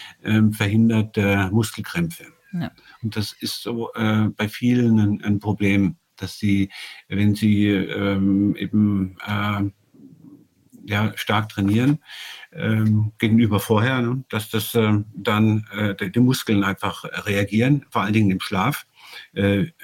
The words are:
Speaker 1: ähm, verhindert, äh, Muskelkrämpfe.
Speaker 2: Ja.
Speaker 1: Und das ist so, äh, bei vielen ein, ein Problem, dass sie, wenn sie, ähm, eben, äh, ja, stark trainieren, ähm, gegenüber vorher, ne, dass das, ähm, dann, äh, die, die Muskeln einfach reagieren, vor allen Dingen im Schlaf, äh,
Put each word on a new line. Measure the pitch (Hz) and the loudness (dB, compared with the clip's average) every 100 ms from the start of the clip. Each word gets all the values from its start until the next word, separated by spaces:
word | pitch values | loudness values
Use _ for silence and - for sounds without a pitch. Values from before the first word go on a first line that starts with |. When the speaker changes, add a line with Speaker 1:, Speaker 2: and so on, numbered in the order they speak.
| - - | -20 -10
Speaker 1:
ähm, | - 110 107 | 0 4 4
verhindert, | 107 104 110 113 110 110 110 | 2 0 4 4 2 0 0
äh, | 101 98 95 | 2 2 2
Muskelkrämpfe. | 110 110 - - 87 82 - - _ _ | 0 -2 -6 -8 -4 -4 -6 -20 _ _
Speaker 2:
Ja. | 175 151 _ - - | -8 -8 _ -20 -10
Speaker 1:
Und | 110 110 | -8 -6
das | 104 | -8
ist | - 117 - | -8 -10 -8
so, | - 117 113 113 | -8 -6 -6 -2
äh, | 110 107 107 | 0 2 0
bei | - 104 | -2 -6
vielen | - 123 123 120 107 | -2 0 2 4 4
ein, | 104 101 | 2 0
ein | 107 101 | -2 -2
Problem, | 107 98 101 98 95 - _ - | -2 -2 0 2 0 -2 _ -12
dass | 95 - | -12 -4
sie, | 104 98 98 - - - - | 0 0 0 -6 -18 -18 -8
wenn | 98 104 104 | 0 0 2
sie, | 110 101 104 | 2 4 2
ähm, | 98 95 101 101 98 98 98 101 - | 2 -2 -2 -2 0 2 2 2 0
eben, | 95 107 104 101 95 - - | -2 2 2 2 -4 -6 -6
äh, | 104 104 101 101 - _ _ - - - - _ _ _ - - | -4 -2 -2 -4 -6 _ _ -20 -20 -20 -20 _ _ _ -18 -4
ja, | 104 107 - | -2 -2 -4
stark | - 104 107 | -2 -2 -2
trainieren, | - 98 107 135 151 - - - - - | -2 0 2 2 0 -4 -18 -18 -18 -18
ähm, | 170 110 110 110 107 107 - | -6 -2 2 4 2 2 0
gegenüber | 113 113 110 101 | 2 4 4 2
vorher, | - 110 120 131 | 2 2 2 0
ne, | 120 131 - | -2 -4 -6
dass | 110 - | -8 -4
das, | 110 107 | -6 -2
ähm, | 120 110 104 104 | 0 2 2 0
dann, | - 107 107 110 107 110 101 | -6 -2 2 2 2 -2 -4
äh, | 104 98 | -4 -2
die, | 95 | -4
die | 120 | 2
Muskeln | 123 127 - 101 | 2 2 0 0
einfach | 98 98 98 - - 90 104 | 0 -2 -6 -8 -10 -10 -4
reagieren, | 101 101 110 131 143 - | -2 0 2 2 2 0
vor | 113 | -4
allen | 98 | 0
Dingen | 110 101 | 2 2
im | 92 | 0
Schlaf, | - 98 113 143 - _ - - - | -2 -2 -2 -4 -10 _ -20 -20 -14
äh, | 101 101 101 82 - | -2 0 0 -2 -6